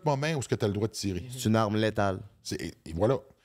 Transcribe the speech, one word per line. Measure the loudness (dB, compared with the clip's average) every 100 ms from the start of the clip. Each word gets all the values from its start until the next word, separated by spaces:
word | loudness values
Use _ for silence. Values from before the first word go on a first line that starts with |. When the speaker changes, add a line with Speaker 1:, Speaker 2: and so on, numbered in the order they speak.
| 0
Speaker 1:
moment | 0 0 -2
où |
ce | -2
que |
t'as | 0 0
le |
droit | 0 -2
de |
tirer. | -2 -4 -4 -6
Speaker 2:
C'est | -2 2
une | 4
arme | 4 2
létale. | 2 2 0 -2 -8 _
Speaker 1:
C'est, | -10 -8
et, | -8 -12 -10
et |
voilà. | 0 2 2 -2 _